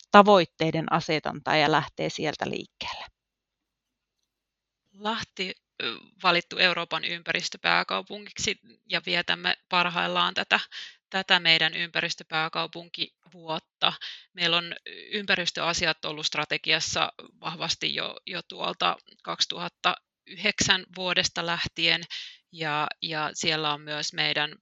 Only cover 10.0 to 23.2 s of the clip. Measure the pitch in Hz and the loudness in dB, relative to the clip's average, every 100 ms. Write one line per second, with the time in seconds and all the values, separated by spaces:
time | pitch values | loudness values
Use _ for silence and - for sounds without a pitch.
10 | 175 180 175 185 202 208 - - - - | 0 2 0 0 2 2 2 -10 -16 -18
11 | _ 190 190 185 170 165 160 160 170 165 | _ -6 2 4 6 4 4 0 -4 -2
12 | 165 - - 160 160 170 165 165 175 - | -4 -4 -6 -4 -2 -2 -6 -8 -14 -8
13 | 220 _ _ 180 165 156 - - 170 - | -8 _ _ -16 -6 -6 -8 -2 -2 -2
14 | - - - 180 170 170 170 - - 87 | -10 -14 -16 -2 2 2 -2 -10 -14 -16
15 | - 208 202 190 170 - 156 170 170 156 | -8 -6 -2 -2 0 -2 -2 0 -2 -2
16 | 160 151 151 156 151 156 - 160 - 175 | -6 -6 -4 -4 -4 -4 0 0 0 -2
17 | - - - _ - 170 160 - 160 147 | -2 -4 -20 _ -10 -8 -6 -4 -4 -4
18 | - - - 180 - 180 170 175 180 - | -6 -8 -10 -12 -10 -8 -6 -2 -2 -2
19 | _ - - 170 - 175 175 _ 175 - | _ -18 -8 -4 -4 -4 -10 _ -2 -2
20 | _ _ - 139 202 - - 190 185 180 | _ _ -20 -4 -2 0 2 2 0 -8
21 | 185 175 180 - 170 170 - - 165 165 | -2 0 0 -2 -4 -2 -4 -2 0 0
22 | 170 - - - _ 165 160 147 151 - | -2 -12 -14 -18 _ -8 -4 -2 -4 -6
23 | - 156 | -8 -4